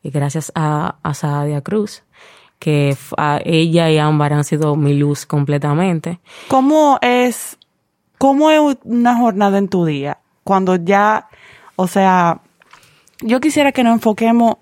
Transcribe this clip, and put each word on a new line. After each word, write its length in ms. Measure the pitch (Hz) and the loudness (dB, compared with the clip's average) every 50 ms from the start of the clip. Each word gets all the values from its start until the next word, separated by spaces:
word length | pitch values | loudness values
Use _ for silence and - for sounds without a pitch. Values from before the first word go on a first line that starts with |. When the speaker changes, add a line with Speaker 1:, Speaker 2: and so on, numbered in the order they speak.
Speaker 1:
Y 80 | - 151 | -12 -6
gracias 420 | 135 147 139 143 - 160 147 - _ | -4 -4 -4 -2 -4 -8 -10 -6 _
a, 400 | 165 156 151 151 151 165 - - _ - | -4 -2 -2 -2 -2 -4 -6 -8 _ -8
a 100 | 170 147 | -8 -6
Saadia 480 | - - 147 143 143 143 147 147 143 | -6 -6 -4 -4 -4 -4 -4 -4 -6
Cruz, 420 | 139 - 196 214 208 214 - - _ _ _ _ - - - - _ _ _ _ | -6 -4 -4 -4 -4 -6 -10 -20 _ _ _ _ -20 -20 -20 -20 _ _ _ _
que 300 | - 160 151 147 143 139 | -4 -2 0 0 0 0
f-, 260 | 139 - - - - | -2 -4 -8 -10 -6
a 220 | - 147 147 147 - - | -4 -2 -2 -2 -2 0
ella 440 | 160 165 160 165 165 160 170 165 160 | 0 2 2 2 2 2 2 2 2
y 80 | 156 156 | 2 2
Ámbar 340 | 151 151 151 147 147 147 147 | 2 2 2 0 0 0 0
han 100 | 147 147 | -2 -2
sido 320 | - 165 147 156 151 147 | -2 -2 -2 0 -2 0
mi 180 | 156 143 143 143 | 0 0 0 0
luz 320 | 143 143 147 143 - - | 0 0 -2 -2 -6 -6
completamente. 960 | _ - 147 143 139 147 143 147 147 143 160 185 190 170 156 - 165 175 - _ _ - - - - | _ -4 -2 -2 -2 -2 -2 -2 -2 -2 0 0 -2 -2 -4 -6 -10 -12 -12 _ _ -20 -20 -6 -2
Speaker 2:
¿Cómo 480 | 269 262 262 277 311 311 302 285 269 - | 0 2 2 2 2 4 4 4 2 2
es, 560 | - 247 247 247 247 247 226 - - - - _ _ _ _ _ _ _ _ _ _ _ _ | 2 0 2 2 0 0 -2 -6 -14 -16 -18 _ _ _ _ _ _ _ _ _ _ _ _
cómo 340 | _ 262 269 277 277 302 311 | _ 2 2 4 4 4 4
es 80 | 311 302 302 285 269 - _ | 4 4 2 2 0 -4 _
una 320 | - 233 240 240 240 247 | -4 -2 0 2 2 2
jornada 400 | 233 247 233 190 196 208 196 196 | 2 0 0 2 2 0 2 2
en 120 | 196 202 180 | 0 -2 0
tu 160 | 196 180 170 | 0 0 0
día? 320 | 160 147 139 139 147 - _ _ _ _ _ _ | 0 -2 -4 -6 -8 -8 _ _ _ _ _ _
Cuando 320 | - 196 190 190 180 185 | -2 -2 0 2 0 0
ya, 540 | 180 170 175 196 196 208 214 214 220 - _ - _ - - - - _ - _ | 0 0 0 2 2 2 2 0 -2 -6 _ -20 _ -20 -20 -20 -20 _ -14 _
o 100 | - 185 | -4 -4
sea, 540 | 180 - 196 190 190 185 185 175 170 165 - _ _ _ _ _ _ - - _ _ _ _ _ _ _ - | -2 0 0 2 2 2 2 2 0 -2 -4 _ _ _ _ _ _ -20 -20 _ _ _ _ _ _ _ -10
yo 180 | - 220 240 254 | -4 -2 -2 0
quisiera 320 | 262 311 - 302 285 277 | 0 0 0 2 0 0
que 120 | 262 262 240 | 0 2 2
nos 80 | 233 233 | 2 2
enfoquemos 640 | 220 - 226 208 - 226 226 233 233 233 226 - _ | 2 0 -2 0 0 0 2 2 2 2 2 0 _